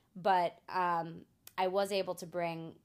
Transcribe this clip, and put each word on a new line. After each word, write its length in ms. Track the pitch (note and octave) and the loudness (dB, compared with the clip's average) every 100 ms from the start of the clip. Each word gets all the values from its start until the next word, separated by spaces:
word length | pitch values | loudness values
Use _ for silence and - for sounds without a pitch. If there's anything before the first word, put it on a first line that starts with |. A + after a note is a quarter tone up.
| _ F#3 | _ -2
but, 420 | G3 F#3 E3+ - - | 4 4 2 -2 -6
um, 560 | F#3 F3 E3+ E3 E3+ - _ - - | 0 2 0 -2 -8 -16 _ -12 -2
I 100 | F#3 | 0
was 240 | F#3+ G3 | 2 2
able 220 | G3+ F#3 F3 | 0 -2 -6
to 100 | E3+ | -6
bring 480 | F3 E3+ E3 E3 - | -4 -2 -4 -8 -14